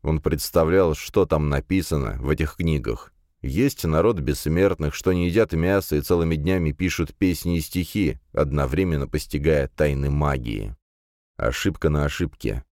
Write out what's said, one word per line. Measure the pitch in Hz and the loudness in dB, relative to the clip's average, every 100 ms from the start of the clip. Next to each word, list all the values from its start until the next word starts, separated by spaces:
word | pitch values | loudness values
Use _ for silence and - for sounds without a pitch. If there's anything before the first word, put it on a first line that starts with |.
Он | 76 78 | -2 0
представлял, | 76 78 - 87 80 92 87 | 0 -2 0 2 4 4 4
что | 76 - 104 | 0 -2 0
там | 87 78 76 | 2 2 0
написано | 69 - 92 82 76 60 53 | -2 0 -2 0 -2 -2 -4
в | 64 | -2
этих | 73 76 - | 0 -2 -2
книгах. | 82 76 55 - - _ _ _ | -2 -2 -2 -8 -10 _ _ _
Есть | - 73 139 - | -4 0 0 0
народ | 80 78 101 98 | 0 2 2 2
бессмертных, | 65 71 78 80 98 92 76 | -2 -2 0 2 2 2 -4
что | - 95 | -2 0
не | 90 87 | 0 2
едят | 87 - | 2 2
мясо | 80 87 98 - 76 | 2 2 2 0 -2
и | |
целыми | 73 87 82 80 | 2 2 2 0
днями | 78 95 80 | 0 0 0
пишут | 71 90 - 80 | -2 -2 -2 -4
песни | - 92 82 87 85 | -2 0 0 -2 -2
и | |
стихи, | 78 90 87 107 82 - _ | -2 -4 -4 -2 -2 -2 _
одновременно | - 73 71 67 76 92 76 67 | -2 0 0 0 0 0 0 -2
постигая | 76 - 73 73 76 67 | -6 -4 -2 2 2 0
тайны | - 76 69 69 | 0 0 2 0
магии. | 71 73 67 58 52 52 - _ _ _ _ _ - | 0 0 -2 -4 -6 -8 -12 _ _ _ _ _ -4
Ошибка | 55 67 - 76 78 | -2 0 -2 0 2
на | 73 | 2
ошибке. | 73 - 82 - - 57 - | 0 -2 -4 -4 -6 -6 -8